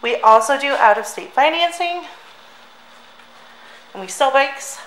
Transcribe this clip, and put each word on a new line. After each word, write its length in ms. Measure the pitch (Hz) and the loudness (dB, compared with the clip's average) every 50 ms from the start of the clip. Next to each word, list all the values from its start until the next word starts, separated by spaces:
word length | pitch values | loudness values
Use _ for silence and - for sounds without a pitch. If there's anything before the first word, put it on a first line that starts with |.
| - | -2
We 140 | 233 240 - | -4 -4 2
also 420 | - 220 220 226 226 - 277 269 | 4 6 6 6 6 2 -2 -2
do 140 | 277 285 269 | 0 -2 0
out-of-state 600 | - 240 220 208 214 214 - - - 180 - - | 2 4 4 4 2 -2 -10 -12 -12 -14 -6 -2
financing, 680 | - 277 311 320 339 339 339 339 - 359 349 349 349 330 - - - - - - - - - - - - - - - - - - - - - - - - - - - - - - - - - - - - - | 0 0 0 2 0 -2 -4 -2 -4 -6 -6 -6 -8 -10 -14 -20 -20 -20 -20 -20 -20 -20 -20 -20 -20 -20 -20 -20 -20 -20 -20 -20 -20 -20 -20 -20 -20 -20 -20 -20 -20 -20 -20 -20 -20 -20 -20 -20 -20 -20 -20
and 120 | - 196 190 | -18 -16 -14
we 40 | 185 | -14
sell 240 | - - 285 269 | -2 0 0 4
bikes 480 | 262 269 269 277 - - - - - - - | 4 2 2 2 -2 -10 -14 -14 -14 -16 -18